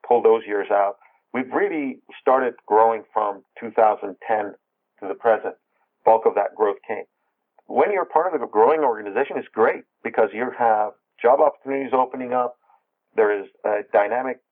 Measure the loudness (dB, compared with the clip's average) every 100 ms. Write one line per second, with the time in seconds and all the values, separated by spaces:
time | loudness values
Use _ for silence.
0 | 0 2 4 2 0 -6 -2 0 0 -4
1 | _ _ _ -10 -6 -4 -2 -4 -8 -10
2 | _ -6 0 2 0 -6 0 4 4 2
3 | -6 -4 -4 -6 _ -14 -6 2 2 2
4 | -8 -14 -6 -4 -4 -12 _ _ _ _
5 | -12 -4 0 0 -2 -12 _ _ _ _
6 | 2 2 2 0 -4 0 -2 -2 -8 -10
7 | -10 _ _ _ _ _ _ 0 0 0
8 | -2 0 0 -4 -4 2 4 4 0 -2
9 | -4 -4 -4 -4 -8 0 0 0 -10 _
10 | -6 0 0 0 -8 -2 0 2 -2 -8
11 | _ _ 2 4 2 0 -8 -6 -2 -2
12 | -2 -4 -6 -4 -4 -6 _ _ _ _
13 | _ 0 0 0 -6 _ -4 -4 0 0
14 | 0 -2 -6 -10 _